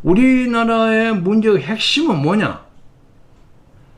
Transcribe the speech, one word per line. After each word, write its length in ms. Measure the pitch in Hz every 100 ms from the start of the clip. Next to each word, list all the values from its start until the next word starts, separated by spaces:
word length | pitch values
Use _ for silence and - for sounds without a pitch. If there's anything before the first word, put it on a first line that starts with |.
| 151
우리나라의 1040 | 190 262 254 247 233 226 226 226 220 226 214
문제의 440 | 175 220 220 190
핵심은 600 | 139 220 - - 320 170
뭐냐? 440 | 143 208 151 90 - - - _ _ _ - - - - _ - -